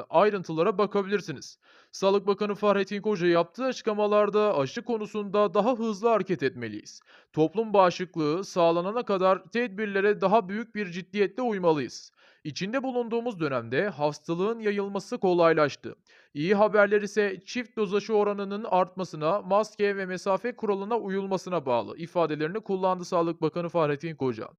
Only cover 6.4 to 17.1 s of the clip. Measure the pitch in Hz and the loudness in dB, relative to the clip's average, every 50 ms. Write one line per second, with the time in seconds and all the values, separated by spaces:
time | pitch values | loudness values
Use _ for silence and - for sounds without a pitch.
6.4 | 139 127 - 123 117 110 104 107 - - - - _ _ - - _ _ - 151 | -2 -2 -2 -4 -8 -8 -8 -10 -12 -16 -20 -20 _ _ -20 -20 _ _ 0 2
7.4 | 160 160 - 220 226 214 202 196 185 175 - - 185 - - 165 151 147 160 190 | 2 2 2 -2 -2 4 4 6 6 6 4 0 -6 -6 -4 -2 -2 0 0 -2
8.4 | 196 - - 185 170 165 170 175 175 196 220 247 - - 196 185 185 190 190 175 | -4 -2 2 4 4 4 4 2 -2 -2 -4 -4 -2 -2 0 2 4 2 2 2
9.4 | 175 - - 233 247 233 190 208 220 202 196 196 196 208 208 170 196 185 208 233 | -2 -4 -4 -4 -2 -2 -4 -6 -6 -2 0 2 2 2 2 2 2 4 4 4
10.4 | 190 180 202 220 226 - - 208 208 175 170 190 180 185 190 208 196 185 196 254 | 2 0 -4 -8 -8 -8 -6 -6 -6 -6 -8 -10 -10 -6 -2 0 0 0 0 -2
11.4 | 254 240 208 190 175 165 156 147 123 - - - - - _ _ _ _ _ _ | -2 -2 -2 2 2 2 2 2 -2 -6 -10 -16 -20 -20 _ _ _ _ _ _
12.4 | - 156 135 - 180 202 247 269 240 262 240 247 233 220 233 233 233 247 208 165 | -12 -10 -6 -6 -4 -4 -2 -2 -2 -2 -4 -4 -4 -2 -4 -4 -4 -4 -4 -4
13.4 | 160 139 135 120 113 117 127 156 202 202 147 139 147 151 143 - - 165 170 175 | -2 -2 -2 -2 -2 -2 -2 -2 -2 -2 -2 -2 -2 -2 -2 -6 -8 -6 -4 -2
14.4 | 190 226 233 226 214 208 208 202 196 202 196 190 - - 247 240 208 180 175 175 | -2 -2 -4 -2 -4 -2 -2 -2 -4 -4 -6 -8 -6 -6 -4 -2 0 2 4 6
15.4 | 165 165 160 151 147 139 - - - 110 - - _ _ _ - _ _ - 143 | 6 6 6 4 2 0 0 -6 -12 -14 -14 -14 _ _ _ -20 _ _ -8 -4
16.4 | 156 185 208 196 214 208 208 208 202 202 208 208 208 202 | 0 0 4 4 4 4 6 4 4 4 4 0 0 0